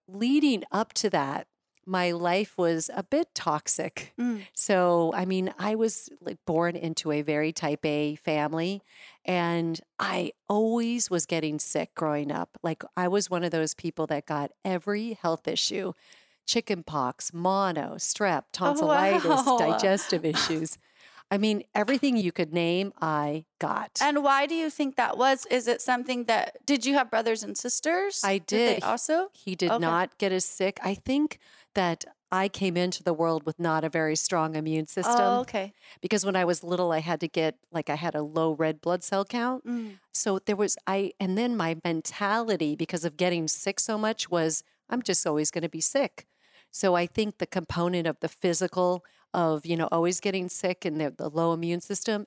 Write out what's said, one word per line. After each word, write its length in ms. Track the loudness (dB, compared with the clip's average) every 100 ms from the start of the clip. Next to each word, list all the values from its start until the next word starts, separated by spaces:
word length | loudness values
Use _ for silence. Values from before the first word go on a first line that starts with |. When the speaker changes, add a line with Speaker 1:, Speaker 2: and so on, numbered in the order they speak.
| -16
Speaker 1:
leading 560 | -2 2 4 4 2 0
up 220 | -2 0
to 160 | 0 2
that, 360 | 2 0 -4 -8 _ _ _ -4
my 260 | 0 0
life 440 | 2 2 2 0 2
was 360 | 2 4 0
a 80 | -4
bit 320 | -2 0 0
toxic. 800 | -4 -2 -2 -2 -4 -4 -8 -14 -4
Speaker 2:
Mm. 240 | -4 -4 -8
Speaker 1:
So, 580 | -4 2 4 6 6 4 0
I 100 | 0
mean, 260 | 0 0 -2
I 160 | -2
was, 340 | 0 0 0 -6 -12
like, 160 | -12 -10 -2
born 300 | 0 2 0
into 360 | -4 -4 -2
a 120 | -2
very 280 | 0 0 0
type 320 | -2 -4 -2
A 320 | -2 0 -2 -4
family, 640 | -2 0 0 -2 -4 -4 _ -20 -20 -14 -4
and 560 | 0 0 0 -2 -4 -10 -6
I 360 | -4 -2 -4 -8 -2
always 640 | 0 2 2 0 -2 0
was 160 | -2 0
getting 320 | -2 -2 -2
sick 380 | -2 -2 -4 -4
growing 360 | -2 -2 -2
up. 280 | -4 -6 -6
Like, 220 | -6 -6 -8 -2
I 120 | 0
was 240 | 0 0
one 120 | -2
of 60 | 0
those 240 | 0 -2
people 320 | -2 -8 -4 -2
that 200 | -2 -4
got 240 | -4 -4 _
every 500 | -4 -4 -2 -4 -4
health 340 | -4 -2 -2 -2
issue, 460 | -2 -2 -2 -6 -8 _ -20 _ _ -2
chicken 380 | -2 0 -4
pox, 500 | -2 -2 -2 -2 -8
mono, 640 | -2 0 2 0 0 -4 -4
strep, 460 | -4 0 0 0
Speaker 2:
Oh, 120 | -2
Speaker 1:
tonsillitis, 720 | -2 0 2 4 4 4 4 4
Speaker 2:
wow. 320 | 4 4 4
Speaker 1:
digestive 640 | 4 2 2 2 2 0
issues. 540 | 0 0 0 0 -2 -6 _ _ -20 -20 -4
I 60 | 0
mean, 260 | 2 2 -2 -2
everything 420 | 2 2 2 2
you 140 | 0
could 220 | 0 -2
name, 380 | 2 2 2 -2 -2
I 460 | -2 0 0 -4 -8 -6
got. 400 | -2 -2 -4 0
Speaker 2:
And 220 | 0 2
why 240 | 4 2 2
do 80 | 0
you 160 | -2
think 240 | -2 -4 0
that 200 | 0 2
was? 300 | 2 2 2
Is 160 | -2 0
it 120 | -2
something 440 | 0 -2 0 -4
that, 340 | 0 0 0 -6 0
did 220 | 0 4
you 80 | 2
have 160 | 2
brothers 320 | 0 0 -2
and 120 | -4 -6
sisters? 680 | -4 -4 0 0 0 0
Speaker 1:
I 160 | 0 0
Speaker 2:
Did 80 | 0
they 260 | 2 2 2
Speaker 1:
did. 80 |
Speaker 2:
also? 460 | 0 -2 0 0 0
Speaker 1:
He 220 | _ -10 -2
did 140 | 0
Speaker 2:
Okay. 100 | 2
Speaker 1:
not 380 | 2 2 0 0
get 140 | 0
as 120 | 0
sick. 360 | 0 0 -2 -2
I 120 | -6 -6
think 420 | -2 0 0 -4 _ -20 _ 0
that 280 | 0 0 -8 -18 -4
I 160 | 0 0
came 280 | 0 -2 2
into 280 | 0 -2
the 100 | -2
world 320 | 0 2 0 -2
with 140 | -2
not 240 | 0 0
a 60 | 0
very 260 | 0 0 0
strong 400 | 0 0 0 -2
immune 320 | -2 -2 -2
system. 280 | -2 2 4
Speaker 2:
Oh, 200 | 4 2
okay. 300 | 0 -4 -6 _ -20 -10
Speaker 1:
Because 240 | -2 0 2
when 100 | 2
I 100 | 2
was 180 | 0
little, 280 | 0 0 2
I 60 | 0
had 220 | 0 -2
to 80 | -2
get, 320 | 0 0 -2 _
like, 200 | -6 -4
I 40 | -4
had 200 | -2 -4
a 80 |
low 300 | -4 0 0
red 280 | 2 0 0
blood 220 | -2 -2
cell 200 | 0 -2
count. 440 | -2 -2 -2 -4 -6
Speaker 2:
Mm. 320 | -6 -8 -14 _
Speaker 1:
So 280 | -4 0 0
there 160 | 0 0
was, 240 | 0 -2 -2
I, 260 | -2 -2 -4
and 180 | -2 0
then 180 | 0 0
my 220 | -2 -2
mentality, 920 | -2 -2 -4 -4 0 0 0 0 0 -2
because 300 | -4 -2 -4
of 120 | -2
getting 300 | 0 0 -2
sick 320 | -2 -2 -2
so 200 | -2 0
much, 320 | -2 -2 -2
was, 320 | 0 2 0 -6 _ -6
"I'm 140 | -6
just 240 | -2 -2 0
always 240 | 0 0
gonna 180 | -2 -6
be 100 | -4
sick." 460 | -2 0 -2 -4 -20 _ _ _ _
So 240 | -2 2 4
I 100 | 2
think 320 | 0 -2 -2
the 100 | -4
component 600 | -4 -4 0 0 2 0
of 120 | -2
the 100 | -6
physical, 760 | -2 0 2 0 2 2 0 _ _ _
of, 320 | 0 2 0
you 140 | 0 -2
know, 100 | 0
always 280 | 2 2 0
getting 300 | -2 -2 -2
sick 360 | -2 -2 -2 -4
and 140 | -2
the, 120 | -4
the 180 | -4 -6
low 240 | 0 0
immune 280 | 2 0 -4
system 440 | -4 -4 -2 -4